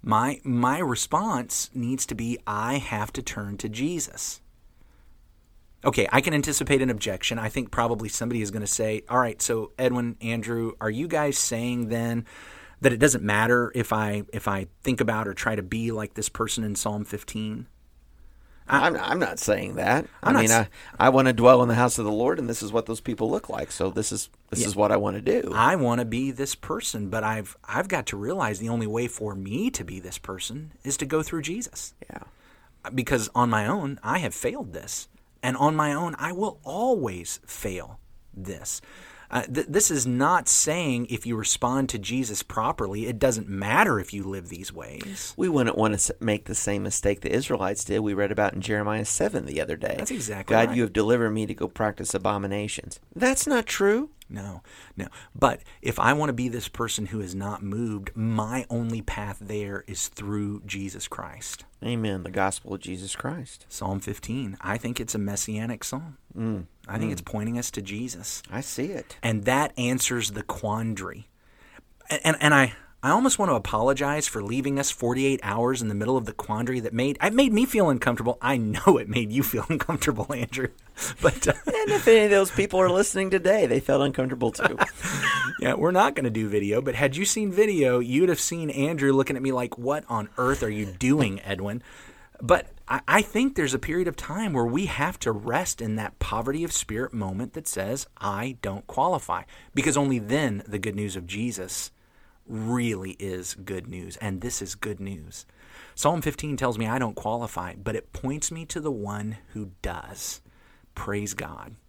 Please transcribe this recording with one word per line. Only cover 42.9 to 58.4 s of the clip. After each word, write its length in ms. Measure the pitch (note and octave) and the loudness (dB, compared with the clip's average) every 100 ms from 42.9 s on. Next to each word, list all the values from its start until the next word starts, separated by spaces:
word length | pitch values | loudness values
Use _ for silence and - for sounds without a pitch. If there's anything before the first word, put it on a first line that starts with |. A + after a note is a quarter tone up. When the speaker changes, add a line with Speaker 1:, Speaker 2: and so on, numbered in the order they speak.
| G2+ A2+ | -2 -4
Speaker 1:
it 100 | A2+ | 2
doesn't 320 | C3+ A2+ G2+ | 2 2 -4
matter 500 | G2 G2 C3+ A3+ A2+ | -4 2 4 4 2
if 140 | F2+ | -2
you 100 | G2+ | -6
live 260 | F#2+ G2 E2+ | -6 -8 -10
these 220 | E2+ F#2+ | -12 -12
ways. 600 | F2 - C#2+ G3 G3 - - | -12 -12 -12 -10 -10 -10 0
Speaker 2:
We 140 | F3+ | 2
wouldn't 280 | D3 A#2 - | 4 4 4
wanna 160 | A2 G2+ | 2 4
s-, 160 | - - | 0 0
make 260 | G#2+ G#2 - | 0 0 -2
the 80 | |
same 300 | F2 - G2+ | -4 0 -2
mistake 380 | G2 - G2+ G2+ | -2 0 0 0
the 120 | - | 0
Israelites 500 | A#2 C#3 - F#2+ G2+ - | 0 0 0 0 -2 -2
did 160 | G2+ | 0
we 120 | G#2 | 0
read 180 | G2 G2+ | 0 0
about 220 | G#2 G2+ | 2 0
in 80 | F#2 | 0
Jeremiah 440 | G2 G#2+ G#2 G#2+ A2 | -2 0 0 -2 -2
seven 400 | - - E3 C#2 | 0 0 -2 -4
the 160 | C#2+ | -4
other 160 | - D#2+ | -4 -4
day. 180 | - - | -4 -4
Speaker 1:
That's 140 | - | -4
exactly 420 | B3+ A2 G2+ F#2+ | -6 -6 -8 2
Speaker 2:
"God, 140 | A2+ A#2 | 4 4
Speaker 1:
right. 80 | A#2 | 4
Speaker 2:
you 80 | |
have 100 | A2+ | 2
delivered 380 | F#2 G#2+ A#2+ A2+ | 2 4 4 4
me 160 | A2 G#2+ | 0 -4
to 60 | - | -4
go 120 | F#2 | -6
practice 460 | - A2 G2+ G2 | -2 -2 -2 -4
abominations." 840 | F#2+ G2 G2+ G2 G2+ G#2 - - - _ - | 0 0 0 -2 -4 -4 -8 -10 -16 _ 0
That's 320 | B3 C4 - | 2 2 2
not 180 | C4 A3 | 0 0
true. 440 | - G3+ A3 D4+ - - | 2 4 4 0 -10 -14
Speaker 1:
No, 340 | G#2 G2 F2+ - - - - | -10 -10 -12 -16 -20 -18 -12
no. 120 | F#2 - - - | -12 -12 -18 2
But 260 | C#3 - - - | 2 2 -10 -6
if 180 | B2 A2+ | -4 2
I 140 | A#2 | 4
wanna 180 | D3 D3+ | 4 2
be 140 | A#2+ B2 | 0 -2
this 180 | A#2 - | -4 -8
person 380 | - A#2 - G2+ | -6 -4 -4 -4
who 120 | A2 | -6
is 120 | F#2+ F#2 | -6 -6
not 280 | G2+ G#2 | -6 -6
moved, 480 | G2+ G#2 A#2 G#2 G2 A2+ | -6 -4 -4 -4 -8 -2
my 500 | A2 A2 | 0 0